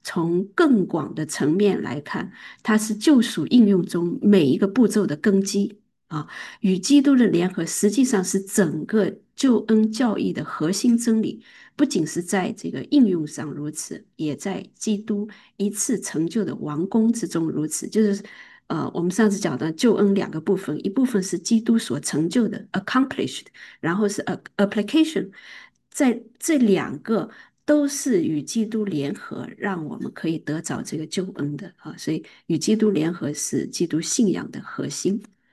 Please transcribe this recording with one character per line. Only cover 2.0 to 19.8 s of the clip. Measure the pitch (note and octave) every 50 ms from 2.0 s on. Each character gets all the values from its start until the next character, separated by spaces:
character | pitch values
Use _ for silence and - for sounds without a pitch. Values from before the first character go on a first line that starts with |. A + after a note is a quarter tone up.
看， | - - - - - F#3 - - - - - _ -
它 | - G#3+ G#3+
是 | G#3+ - G#3
救 | - - E4 D4 A#3+
赎 | A3 - - E3+ D3+ -
应 | - B3 G#3+
用 | G3+ G3 F3+ E3
中 | - - F3 E3+ F3 - - -
每 | G#3 G3+ F#3+ D3+
一 | B2+ D3
个 | - G#3 G3
步 | - C4 A3+ G3+
骤 | - G#3+ F#3
的 | - D3
根 | - - G#3+ G3 G3 G3
基， | - - G3+ G3+ - - _ _ _ _ _ _
啊， | - D#3+ D3+ - - - - - - - -
与 | - F#3 F#3 F3+
基 | - - C#4 C#4+ C4
督 | C#4+ C#4
的 | B3 A#3
联 | F#3 D#3+ E3+ F3 F#3 -
合 | F#3 E3
实 | E3+ - - G3+ G#3
际 | G3+ C4+ B3+
上 | B3+ A3 F#3+ F3+
是 | - - F#3+
整 | G3 - - A3 F#3 D#3 D#3 D#3 D3
个 | - G#3+ A3 F#3+ - - - _ _ _
救 | - - C4 A#3 - - -
恩 | A3 A3 A3 G#3+ A3
教 | - B3+ A3+ G3+
义 | - - F#3 E3
的 | - D#3
核 | - - - D#3 D#3+ G3+
心 | - - B3 A#3
真 | A#3 - A#3 A3 A3
理， | G#3 - - - - _ - - - - _
不 | - D4
仅 | - - F3+ D#3
是 | D3+ - E3+ F3+
在 | - G#3 F#3+ F3+ - -
这 | - - E3+
个 | - C3+ - -
应 | - D4 A#3+
用 | G3 F3+ E3 D3+
上 | D3 - - - D3
如 | C3 C#3+ D3 D3+
此， | D3+ - - - F#3+ D#3+ - _ _
也 | - D#3 D3+ C3+
在 | - - D3+ - - - - _
基 | - - A3 G#3
督 | G3 G#3+ - G#3 G3+ G#3 A3 - - _ _ _
一 | - G3 G#3
次 | G3+ - - - A#3 F#3
成 | - - - D3 E3
就 | E3+ - A3+ G3
的 | - C3+
王 | - - D3+ D3 D3 F3+ G3
宫 | - A3+ A3 A3+ A3+
之 | A#3 -
中 | - - E3 E3 D#3
如 | - D3 D3+
此。 | D3+ - - - -
就 | - G#3+ A3
是， | G3+ G3 G3 - - - - - - - _ _ -
呃， | - D#3 C#3 - -
我 | F3
们 | E3+ F3+
上 | F3+ - A3 G#3
次 | G3 -
讲 | - E3 C3 B2+
的 | - D#3+ D#3+
救 | -